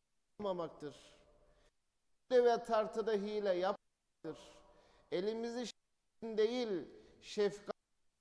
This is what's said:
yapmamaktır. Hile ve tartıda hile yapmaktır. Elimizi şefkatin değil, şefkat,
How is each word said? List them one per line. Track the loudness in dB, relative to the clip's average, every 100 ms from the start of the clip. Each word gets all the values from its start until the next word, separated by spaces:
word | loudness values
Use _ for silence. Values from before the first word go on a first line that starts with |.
| _ _ _ -6
yapmamaktır. | -4 -2 -4 -8 -12 -12 -20 -20 -20 -20 -20 _ -20 _ _ _ _ _ _
Hile | 6
ve | 6 4
tartıda | 2 0 0 -2 0
hile | 0 0 0 0
yapmaktır. | 2 0 -2 _ _ _ _ -12 -12 -16 -20 -20 -20 -20 -20 _
Elimizi | -2 0 -2 -4 -6 -8
şefkatin | -10 _ _ _ _ -6 2
değil, | 2 2 0 -2 -4 -14 -20 -20
şefkat, | -8 0 2 0 -10 -12 _ _ _ _